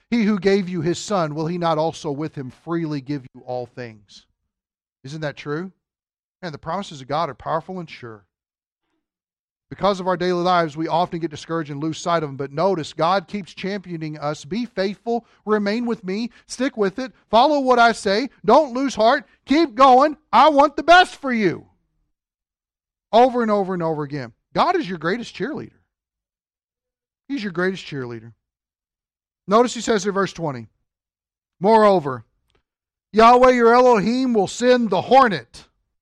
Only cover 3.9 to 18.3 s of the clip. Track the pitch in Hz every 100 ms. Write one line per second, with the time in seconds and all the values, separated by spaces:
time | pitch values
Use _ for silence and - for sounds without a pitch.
3.9 | 107 104 - _ _ _ _ _ _ _
4.9 | _ 135 156 151 135 151 147 185 _ _
5.9 | _ _ _ _ _ 180 143 - 175 196
6.9 | 147 127 147 165 120 - 156 160 185 170
7.9 | - 120 107 _ _ _ _ _ _ _
8.9 | _ _ _ _ _ _ _ _ 135 190
9.9 | 196 180 175 180 175 175 180 165 143 160
10.9 | 156 175 175 160 147 - 165 147 143 160
11.9 | 151 180 170 156 135 139 143 185 180 143
12.9 | - 160 196 170 208 190 - 185 202 180
13.9 | 170 156 151 147 151 143 185 240 - 190
14.9 | 202 - 233 - _ - 214 202 220 240
15.9 | 220 180 196 233 - _ - 262 - 196
16.9 | 185 254 _ _ 214 277 294 262 247 233
17.9 | 220 208 202 269